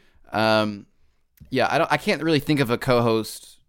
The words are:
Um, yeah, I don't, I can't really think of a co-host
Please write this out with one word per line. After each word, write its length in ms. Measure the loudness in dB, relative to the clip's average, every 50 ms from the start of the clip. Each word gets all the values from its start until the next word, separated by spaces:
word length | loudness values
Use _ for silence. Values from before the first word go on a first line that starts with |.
| _ _ _ _ -16 -6
Um, 560 | -2 0 2 2 2 2 2 0 -4 -10 -16 _ _ _ _ _ _ _ _ _ _ -20 -14 -6
yeah, 180 | -2 -2 0 0
I 60 | 2 0
don't, 140 | 0 0
I 60 | -2 -2
can't 240 | -2 -2 -4 -2
really 180 | 0 0 0 0
think 180 | 2 0 0 0
of 100 | 2 0
a 80 | 0 -2
co-host 840 | 0 0 2 2 2 2 0 0 -2 -6 -10 -16 -18 -20 -20 _ _